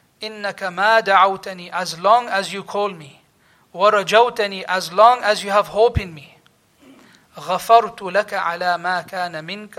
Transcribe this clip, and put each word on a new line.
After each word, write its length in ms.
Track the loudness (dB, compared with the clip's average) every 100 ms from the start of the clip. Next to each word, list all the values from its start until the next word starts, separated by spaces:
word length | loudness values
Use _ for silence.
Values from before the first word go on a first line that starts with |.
| _ _
إنك 400 | -14 -10 -10 -8
ما 380 | -8 -2 2 2
دعوتني, 720 | 4 4 4 2 -8 -14 -10
as 260 | -8 -8 -2
long 300 | 2 4 2
as 240 | -4 -4
you 100 | -10
call 280 | -8 -6 -6
me, 320 | -6 -18 -20 _ _ _ _ _
ورجوتني, 880 | 0 2 2 4 4 4 2 -4 -6 -6
as 240 | -6 -4
long 300 | 4 6 6
as 200 | 0 -2
you 80 | 0
have 180 | 0 0
hope 300 | 2 2 2
in 160 | -6
me, 180 | -12 -20 _ _ _ _ _ _ -20 _ _ _ -16
غَفَرْتُ 640 | -6 -6 4 4 4 -4
لَكَ 320 | -4 -4 -2
عَلَى 480 | -4 -4 -4 -4 -2
مَا 300 | -2 -6 -6
كَانَ 240 | -8 -8 -8
مِنْكَ 300 | -12 -14 -14